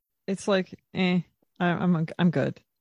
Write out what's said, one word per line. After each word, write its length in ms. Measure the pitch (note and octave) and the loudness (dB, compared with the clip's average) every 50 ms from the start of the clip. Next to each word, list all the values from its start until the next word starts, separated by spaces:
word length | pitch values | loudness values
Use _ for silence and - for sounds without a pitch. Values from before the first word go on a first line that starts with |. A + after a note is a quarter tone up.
| _ _ _ _ - - | _ _ _ _ -8 -8
It's 200 | G3 - - - | -8 -6 -2 0
like, 260 | G3+ F#3+ F#3 - - - _ _ - | 0 0 0 -4 -10 -20 _ _ -4
eh, 280 | - F#3+ F3+ F3+ F3+ - _ _ _ _ _ _ - | -2 0 2 2 0 0 _ _ _ _ _ _ -4
I, 60 | F3+ F3 | -2 0
I'm, 400 | E3+ - - F3+ F3+ D#3 E3 - - - | 0 0 0 0 2 0 0 -4 -2 0
I'm 140 | F3 F3+ | 0 2
good. 300 | D#3 C#3+ C3+ C#3 - - _ _ _ - | 2 2 -2 -2 -4 -8 _ _ _ -10